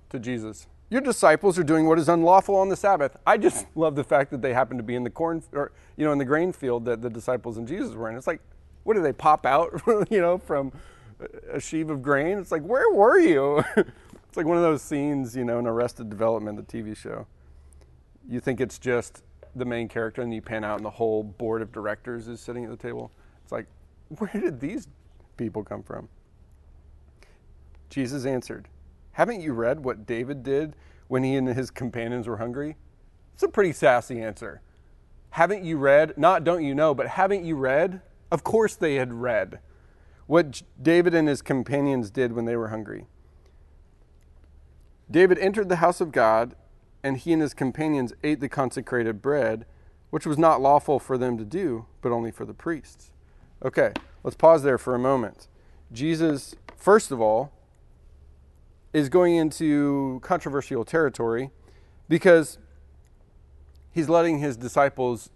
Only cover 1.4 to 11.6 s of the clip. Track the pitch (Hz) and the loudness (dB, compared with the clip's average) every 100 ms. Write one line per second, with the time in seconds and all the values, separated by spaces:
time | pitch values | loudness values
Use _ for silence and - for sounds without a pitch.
1.4 | 202 175 151 160 160 160 147 170 165 190 | 4 2 2 4 4 4 4 4 6 6
2.4 | 185 196 196 180 202 185 139 - - 220 | 6 0 0 0 2 2 0 -2 2 4
3.4 | 339 - - 156 160 143 131 147 143 139 | 2 0 -8 -2 0 0 0 2 0 -4
4.4 | 131 123 127 127 110 123 123 - 165 165 | -2 0 0 -4 -6 -6 -6 -4 -4 -4
5.4 | - 143 143 - - - 151 143 131 151 | -8 -8 -8 -10 -20 -4 0 0 0 0
6.4 | 180 - 135 120 117 113 120 113 117 127 | 0 -4 -4 -4 -2 -4 -6 -8 -4 -4
7.4 | 120 110 117 185 262 110 113 113 160 160 | -6 -10 -8 -8 -8 -8 -10 -6 -6 -8
8.4 | - - - - - 214 156 123 156 151 | -10 -20 -20 -12 -2 0 0 2 4 4
9.4 | 131 139 170 165 - 214 185 214 170 180 | 4 2 2 -2 0 2 2 2 2 0
10.4 | - 147 135 143 - - - - - - | -2 -4 -4 -10 -20 -20 -20 -18 -16 -16
11.4 | - 139 | -10 -10